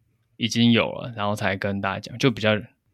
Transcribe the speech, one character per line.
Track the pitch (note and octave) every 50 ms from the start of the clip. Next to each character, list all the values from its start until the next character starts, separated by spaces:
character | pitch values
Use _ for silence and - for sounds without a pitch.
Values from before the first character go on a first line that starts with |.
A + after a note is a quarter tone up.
| _ _ _ _ _ _ _
已 | - B2
经 | A2 - A#2 A#2 A#2
有 | A#2 A2 E2+ A#1 -
了， | - - B2+ A#2
然 | A2 G2+
后 | G#2 G#2
才 | G#2 A2 F#2+ G2
跟 | G2 - G2+ G2 G2
大 | G2 G2 G2
家 | G2+
讲， | G#2 - - A2+
就 | - C#3
比 | A#2 - G#2+
较 | G#2+ G#2+ G#2 A#2+ - _ _ _ _